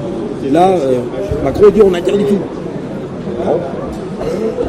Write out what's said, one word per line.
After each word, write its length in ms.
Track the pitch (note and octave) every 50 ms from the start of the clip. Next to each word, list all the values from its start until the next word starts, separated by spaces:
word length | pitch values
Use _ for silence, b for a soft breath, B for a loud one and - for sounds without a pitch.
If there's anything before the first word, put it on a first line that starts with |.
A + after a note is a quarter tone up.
| - - - - - - - - - C3+
là, 180 | C#3 E3 F3+ F#3+
euh, 280 | F#3 E3+ C#3 C3+ B2+ B2 A#2+ A#2 - - G3 - - - C#3+
Macron 260 | C3+ C3 - G3+ G#3 -
dit 80 | G#3+
on 120 | G#3+ G3 F3+
interdit 320 | F3 F3+ F3+ G3+ G3+ G3+
tout. 120 | G3+ G3+ F#3 D#3 - - - - - - - - - - - - - - - - - - - -
Bon. 120 | - D3 E3+ - - - - - - - - - - - - - - F3 G3 A3 - - B2 -